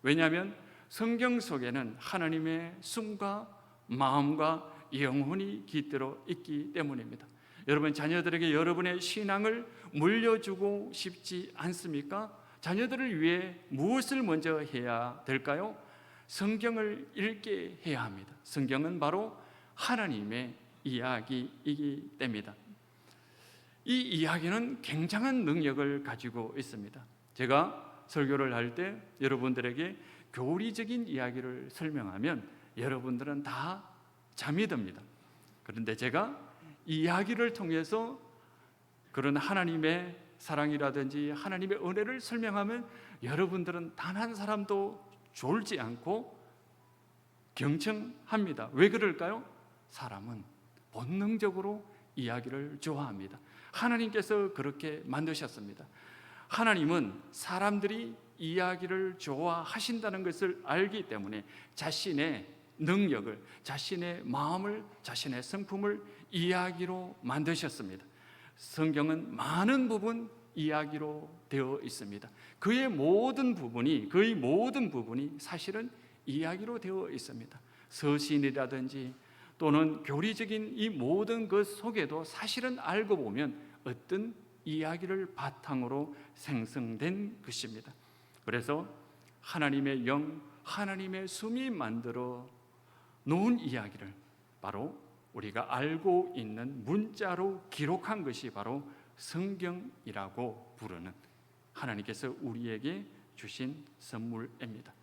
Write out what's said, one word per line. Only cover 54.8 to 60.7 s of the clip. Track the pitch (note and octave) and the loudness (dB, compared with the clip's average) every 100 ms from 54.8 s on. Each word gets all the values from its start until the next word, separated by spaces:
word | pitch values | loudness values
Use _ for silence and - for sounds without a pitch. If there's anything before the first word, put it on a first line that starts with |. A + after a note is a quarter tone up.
| D#3+ D3+ | -6 -6
만드셨습니다. | - C3 D#3+ D3+ C3+ - G2+ G2+ - - - - - - - | -4 -2 0 -2 -4 -8 -12 -12 -18 -20 -20 -20 -20 -20 -4
하나님은 | - A#3 G3 D3+ E3+ A2 G2 - | 2 6 6 6 4 2 -4 -14
사람들이 | - - F3+ G3+ G#3 G3 A3 A#3 A3+ - - | -10 -4 0 2 2 0 -2 -6 -10 -18 -8
이야기를 | D#3+ F3 F3+ F3+ F3+ F#3+ F#3+ F3+ | -2 2 0 0 -2 -2 -2 -4
좋아하신다는 | - C#3 E3+ E3+ D#3+ A3 - A#3 G#3+ F#3+ | -6 -2 0 0 -2 -4 -2 -2 -2 -2
것을 | F#3 E3+ F#3 F3 | -2 0 0 0
알기 | - | 2